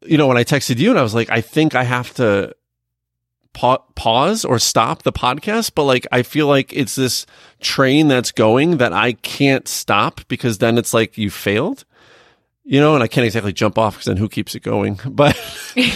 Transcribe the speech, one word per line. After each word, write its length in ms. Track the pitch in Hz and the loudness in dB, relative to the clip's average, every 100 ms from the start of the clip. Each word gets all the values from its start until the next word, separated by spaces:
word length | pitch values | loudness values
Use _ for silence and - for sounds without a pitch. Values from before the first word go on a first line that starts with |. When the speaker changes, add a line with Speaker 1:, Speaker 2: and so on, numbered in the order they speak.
| - | 0
Speaker 1:
you 60 | 156 | 2
know, 100 | 139 | 4
when 100 | 120 | 4
I 60 | |
texted 340 | 120 143 - 120 | 2 0 0 0
you 120 | 202 | 2
and 80 | 214 | 2
I 20 | |
was 120 | 117 113 | 2 -2
like, 140 | 113 | -2
"I 120 | 117 | -2
think 340 | - 156 156 131 | -2 0 0 0
I 80 | |
have 300 | 123 123 - - | -2 -2 -4 -2
to 400 | 113 101 - - _ _ _ _ _ _ _ _ _ | 0 0 -2 -10 _ _ _ _ _ _ _ _ _
pa-, 300 | - 123 131 _ - | -2 0 0 _ -6
pause 500 | 117 120 160 220 - | -2 0 0 -2 -2
or 140 | 120 | -2
stop 440 | - - 117 160 | 0 0 -2 -2
the 80 | - | -6
podcast," 580 | - 123 143 - 226 220 - | -2 -2 -4 -4 -4 -4 -2
but, 80 | 143 | 0
like, 200 | 127 - | 0 0
I 100 | 127 | -2
feel 240 | 120 151 147 | -2 0 2
like 240 | 139 - | 2 0
it's 220 | - 117 - | -4 -4 -2
this 300 | 127 - - - - _ | -2 -4 -10 -20 -20 _
train 480 | - - 131 147 156 | -6 0 2 4 4
that's 240 | 127 113 | 2 0
going 460 | - 110 123 160 160 | 2 4 4 2 2
that 160 | 117 | 0
I 200 | 90 120 | 0 -2
can't 540 | 110 - - 139 131 - | -2 -8 0 2 2 -2
stop 540 | - - 101 131 - - | -8 -2 0 0 -4 -10
because 320 | 127 123 101 | -4 -4 0
then 180 | 120 117 | 0 0
it's 160 | 101 | 0
like, 240 | 113 110 - | 0 0 -4
you 120 | 101 | -6
failed, 540 | - 101 104 175 269 - _ _ _ _ _ _ _ | -4 -2 0 -2 -6 -14 _ _ _ _ _ _ _
you 160 | 277 139 | -2 2
know, 140 | 151 | 4
and 100 | 151 | 4
I 40 | 113 | 2
can't 180 | - 117 | 0 0
exactly 260 | 107 101 | -2 -4
jump 240 | 90 107 110 | -2 0 2
off 160 | 110 - | 0 -2
'cause 100 | - | -4
then 120 | 98 | -2
who 120 | 107 | -2
keeps 240 | - - - | -4 -8 -8
it 60 | |
going? 380 | 107 107 104 98 | -4 -2 -2 -6
<laughs> 40 | 135 | -6
But 300 | 107 143 - - - - 254 | 0 2 0 -8 -16 -8 -4
Speaker 2:
It 160 | 240 | -2